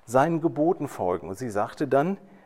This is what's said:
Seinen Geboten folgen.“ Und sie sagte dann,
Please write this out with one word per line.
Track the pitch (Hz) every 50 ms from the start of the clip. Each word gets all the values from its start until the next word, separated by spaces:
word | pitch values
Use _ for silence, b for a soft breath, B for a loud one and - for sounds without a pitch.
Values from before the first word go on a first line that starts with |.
| b
Seinen | - 113 131 143 170 165 160
Geboten | 151 165 131 143 151 170 180 - 151
folgen.“ | 131 - - 101 90 90 - 71 82
Und | 95
sie | - 127 120
sagte | 98 101 107 117 - - 156
dann, | 131 135 135 147 180 196 - - B B B B